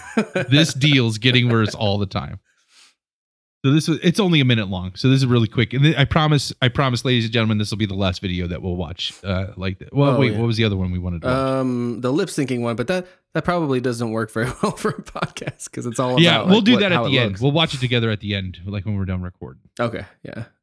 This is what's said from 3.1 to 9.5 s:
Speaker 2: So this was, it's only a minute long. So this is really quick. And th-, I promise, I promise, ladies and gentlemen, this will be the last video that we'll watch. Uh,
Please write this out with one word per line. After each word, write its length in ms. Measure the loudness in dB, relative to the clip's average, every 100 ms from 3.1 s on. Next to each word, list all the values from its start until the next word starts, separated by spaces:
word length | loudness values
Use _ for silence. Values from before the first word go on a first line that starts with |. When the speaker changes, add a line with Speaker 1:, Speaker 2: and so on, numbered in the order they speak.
| _ _ _ _ _ 2
Speaker 2:
So 60 |
this 160 | 2 2
was, 100 | 0
it's 160 | 2 2
only 220 | 4 4
a 40 | 4
minute 220 | 2 0
long. 260 | -4 -6 0
So 120 | 2
this 80 | 4
is 40 | 4
really 220 | 2 2
quick. 260 | 0 0
And 100 | 2
th-, 120 | 2 4
I 60 |
promise, 480 | 2 2 4 2 0 -2
I 60 | 0
promise, 360 | 2 0 0 0
ladies 180 | 0 2
and 80 |
gentlemen, 240 | 0 2 0
this 120 | -2
will 60 | -2
be 80 | -2
the 80 |
last 280 | 0 -2 -2
video 260 | -4 -4 -4
that 140 | -6
we'll 140 | -4 -4
watch. 380 | -6 -8 -10 -8
Uh, 240 | -4 -4 -4